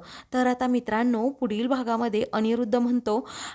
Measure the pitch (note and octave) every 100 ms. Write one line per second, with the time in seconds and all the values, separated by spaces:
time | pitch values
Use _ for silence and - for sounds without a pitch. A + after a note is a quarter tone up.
0 | - - - B3+ B3+ B3+ B3+ B3 A#3+ G#3+
1 | A#3+ A#3 A#3+ C#4 A#3+ G#3+ A#3+ B3+ A#3 A3+
2 | A#3 G#3 - A3 A3 A#3+ A#3 B3 A#3+ B3
3 | A3+ G#3+ - - -